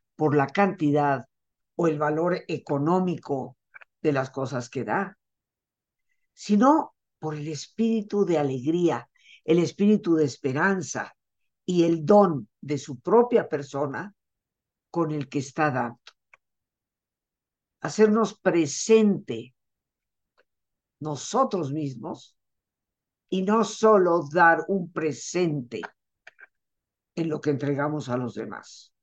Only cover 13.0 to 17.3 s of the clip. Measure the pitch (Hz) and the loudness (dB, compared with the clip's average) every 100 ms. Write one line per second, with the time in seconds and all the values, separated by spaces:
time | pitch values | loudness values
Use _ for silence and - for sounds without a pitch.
13 | - 220 240 220 - 143 143 139 135 131 | 2 2 4 0 0 -6 -6 -6 -6 -6
14 | 202 _ _ _ _ _ _ _ _ 170 | -12 _ _ _ _ _ _ _ _ -4
15 | 160 151 135 147 135 - 151 127 120 120 | -4 -4 -6 -6 -6 -2 -2 -2 -6 -10
16 | - _ _ _ _ _ _ _ _ _ | -20 _ _ _ _ _ _ _ _ _
17 | _ _ _ | _ _ _